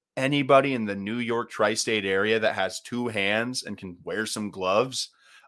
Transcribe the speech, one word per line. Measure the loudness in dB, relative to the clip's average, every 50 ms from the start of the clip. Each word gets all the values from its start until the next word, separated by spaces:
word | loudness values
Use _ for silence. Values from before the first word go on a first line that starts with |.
| _ _ -6 -4
anybody | -2 0 0 2 4 6 6 6 6 6 2
in | -2 -2
the | -2 -4
New | -4 -4 -4 -4 -4
York | -2 -2 -2 -2 -2 -4
tri-state | -2 2 2 2 2 2 0 0 0 0 2
area | 2 2 2 2 4 2 2
that | 2 2 0
has | 0 -2 -2 -2 -6
two | -10 -8 -4 -4 -4 -2
hands | -2 0 0 2 2 0 0 -2 -4 -8 -8
and | -10 -10 -12
can | -12 -14 -14 -12 -10
wear | -6 -4 -4 -4
some | -4 -6 -6 -6 -8
gloves, | -6 -4 0 2 2 2 2 0 -2 -8 -8 -8 _ _ _ -20 -20 -20 -20